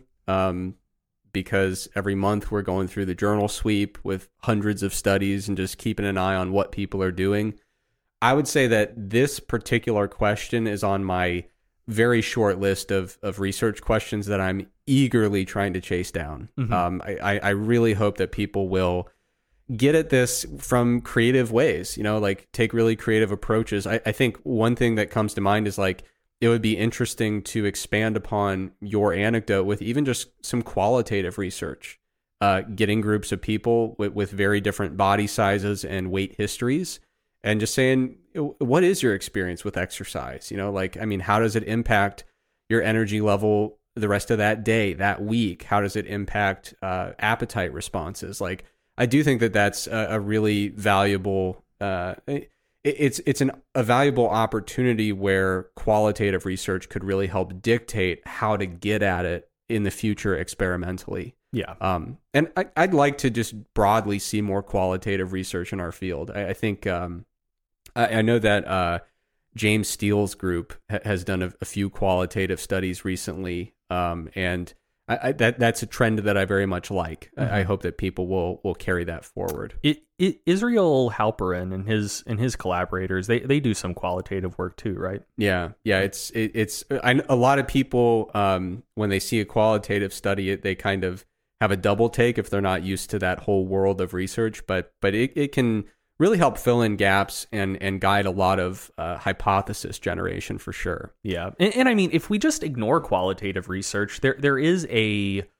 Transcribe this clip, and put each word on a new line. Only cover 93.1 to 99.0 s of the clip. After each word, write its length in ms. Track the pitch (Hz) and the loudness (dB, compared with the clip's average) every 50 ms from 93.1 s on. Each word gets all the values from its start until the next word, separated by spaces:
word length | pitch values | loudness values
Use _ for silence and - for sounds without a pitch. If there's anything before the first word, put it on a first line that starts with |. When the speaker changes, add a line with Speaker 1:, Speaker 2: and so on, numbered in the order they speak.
| - 101 | -4 -2
Speaker 1:
that 200 | 95 90 90 - | -2 -2 -2 -2
whole 260 | - - 101 98 95 | -2 0 0 0 0
world 340 | 92 95 98 95 95 98 92 | 0 0 2 2 2 2 0
of 140 | 92 87 - | -2 -4 -4
research. 520 | 90 92 95 - - 113 113 107 - - | -4 -4 -4 -2 -2 -2 -2 -2 -6 -6
But, 280 | - 92 92 87 - _ _ | -4 -2 -2 -4 -6 _ _
but 120 | - 98 98 | -2 0 2
it, 200 | 107 123 135 - | 2 0 0 0
it 160 | 151 143 143 | -2 -2 0
can 340 | 143 - 127 120 113 107 101 - _ _ _ _ _ - | 0 0 0 2 0 -2 -4 -8 _ _ _ _ _ 2
really 180 | 151 190 226 180 | 2 4 4 4
help 180 | 170 135 131 | 4 2 2
fill 280 | - - - 120 120 117 | 0 0 2 4 4 4
in 140 | 110 104 98 | 2 2 2
gaps 500 | 104 98 95 98 98 - - - - - | 2 4 4 4 2 0 -4 -10 -10 -8
and, 300 | - 107 98 95 95 - | -4 -4 -2 -2 -4 -4
and 180 | - 98 95 95 | -4 -4 -4 0
guide 280 | 95 95 98 101 101 98 | 0 2 2 2 2 0
a 40 | |
lot 280 | 90 95 95 92 95 95 | 0 2 2 2 4 2
of, 320 | 87 90 95 95 - - _ | 0 -2 -4 -8 -12 -16 _
uh, 180 | - | -8